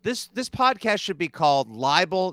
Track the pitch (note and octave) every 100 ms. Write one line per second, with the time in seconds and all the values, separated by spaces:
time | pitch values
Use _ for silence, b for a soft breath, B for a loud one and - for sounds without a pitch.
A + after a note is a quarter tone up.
0 | - B3 - A3+ B3+ - C4 B3+ A3+ G#3
1 | - D#3 E3 - D3+ C#3 A#2 A2 C3 D3+
2 | F3+ F#3 F#3